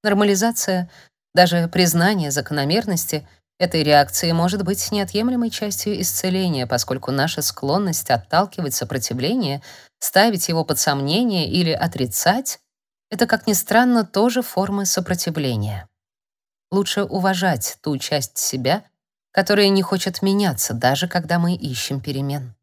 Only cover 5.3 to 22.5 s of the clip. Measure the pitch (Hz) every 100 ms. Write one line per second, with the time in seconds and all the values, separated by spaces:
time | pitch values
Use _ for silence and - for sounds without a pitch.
5.3 | 247 233 - 208 190 208 208 180 - 185
6.3 | 185 185 143 120 123 - - - 139 156
7.3 | - 143 - 135 180 196 165 - 120 -
8.3 | 165 196 - 147 - 95 127 - 123 139
9.3 | 247 170 139 - - - _ - 190 226
10.3 | 190 - 165 160 147 - 139 139 185 247
11.3 | 185 147 170 170 - 170 - 123 - -
12.3 | 220 269 - _ _ _ _ _ 202 233
13.3 | 220 - 196 - 220 247 240 190 196 233
14.3 | 247 - - 196 202 190 - 175 175 -
15.3 | 156 139 113 104 98 - _ _ _ _
16.3 | _ _ _ _ 190 202 - 202 190 190
17.3 | 185 185 131 - - 151 135 - 147 131
18.3 | - - 131 123 190 - _ _ _ _
19.3 | - 190 208 202 196 190 190 196 175 196
20.3 | 196 196 120 - 113 123 139 180 180 160
21.3 | 175 170 180 147 123 - 139 147 135 139
22.3 | 143 127